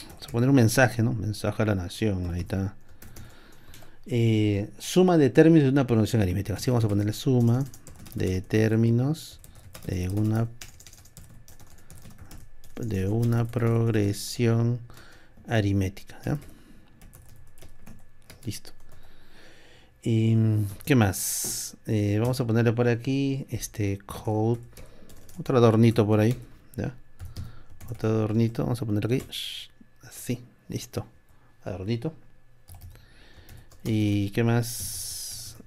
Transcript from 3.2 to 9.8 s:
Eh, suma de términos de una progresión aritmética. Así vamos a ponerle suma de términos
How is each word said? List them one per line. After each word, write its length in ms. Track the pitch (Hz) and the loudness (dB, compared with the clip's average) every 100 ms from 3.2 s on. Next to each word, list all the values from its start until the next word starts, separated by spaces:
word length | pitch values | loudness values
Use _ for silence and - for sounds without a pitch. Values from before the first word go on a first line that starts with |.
| - - - - - - - - - | -18 -20 -20 -20 -18 -18 -16 -16 -4
Eh, 640 | 120 117 110 104 101 107 - | 2 4 4 4 2 -2 -8
suma 420 | - 180 185 170 | 0 4 6 6
de 120 | 131 | 6
términos 360 | 156 160 165 135 | 8 8 8 6
de 40 | |
una 160 | 143 123 | 4 4
progresión 340 | 113 104 117 | 4 4 2
aritmética. 360 | 95 98 98 92 | 2 0 -4 -4
Así 160 | - | 0
vamos 120 | 120 | 2
a 40 | 110 | 2
ponerle 240 | 101 104 | 2 0
suma 520 | 104 139 123 117 123 139 - - - - - | -2 0 4 4 2 -2 -10 -18 -18 -14 -4
de 240 | 95 92 | -2 -2
términos 960 | - 107 110 113 113 117 135 160 - - - - - - | 0 2 4 4 4 4 0 -4 -8 -18 -20 -20 -20 -14